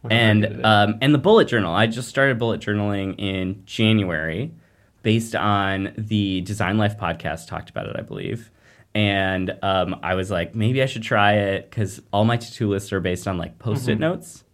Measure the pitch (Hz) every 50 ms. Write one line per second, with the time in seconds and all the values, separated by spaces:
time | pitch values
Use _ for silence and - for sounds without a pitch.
0 | - 117 110 117 117 110 107 107 101 - - - - 110 107 104 104 104 107 110
1 | 131 139 147 139 - 185 220 226 156 - 131 113 98 82 82 95 113 113 110 123
2 | 123 - - 139 135 139 131 110 117 113 104 85 - - 104 104 104 104 101 101
3 | 98 98 95 - 98 98 95 95 92 92 98 107 - - - - 113 110 110 107
4 | 98 90 85 78 78 80 80 90 131 160 - - _ _ _ _ _ _ _ _
5 | _ 110 110 117 113 113 - - - 104 101 101 98 95 95 95 98 98 - -
6 | 110 107 110 104 101 98 95 92 87 98 104 104 101 90 98 110 107 104 107 -
7 | 101 85 80 80 - 80 73 - - - - 82 - - - - - - - -
8 | - - - 98 90 - 117 113 - - _ _ _ - - _ - _ _ 107
9 | 107 101 101 98 95 95 95 92 92 92 - - - 98 95 95 90 87 90 -
10 | - 87 92 92 92 98 101 87 85 - - 113 107 117 127 135 131 131 - 117
11 | 113 - 127 107 104 104 104 107 101 98 98 92 - - - - 107 92 98 -
12 | - _ - 101 107 113 117 113 - - - - 117 104 101 95 95 - 98 95
13 | 90 95 90 90 - 101 92 87 85 85 - _ - 110 107 - 120 123 - -
14 | - 160 185 - - - - - _ _